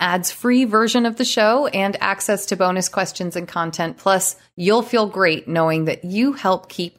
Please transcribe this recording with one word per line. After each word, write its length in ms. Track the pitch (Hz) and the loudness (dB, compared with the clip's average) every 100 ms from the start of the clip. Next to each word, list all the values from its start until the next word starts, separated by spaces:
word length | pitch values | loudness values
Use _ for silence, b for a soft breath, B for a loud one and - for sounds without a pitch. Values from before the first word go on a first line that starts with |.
ads-free 640 | 175 180 175 - 240 247 | 0 0 -2 -4 2 2
version 420 | 254 214 226 247 233 | 4 2 2 2 0
of 120 | 226 | 0
the 60 | |
show 440 | 247 - 214 247 285 | -2 2 4 4 0
and 280 | 190 196 196 | 0 -2 0
access 460 | 196 196 - 202 - | -2 -2 -2 -2 -2
to 100 | 185 | 0
bonus 320 | 185 185 185 | 0 0 -2
questions 480 | - 185 - 180 175 | -2 -4 -6 -6 -6
and 100 | 170 | -6
content. 500 | 175 165 160 165 165 | -6 -6 -4 -6 -2
Plus, 380 | 196 190 - - b - | 0 2 0 -6 b -4
you'll 260 | 180 220 | 2 2
feel 240 | 240 240 208 | 2 0 0
great 400 | 185 185 156 - | 2 2 0 -2
knowing 380 | 165 160 160 | 0 2 2
that 200 | 160 - | 0 -4
you 280 | 180 202 262 | -4 0 0
help 360 | 277 190 180 - | 0 0 -2 -4
keep 300 | - 170 | -10 -10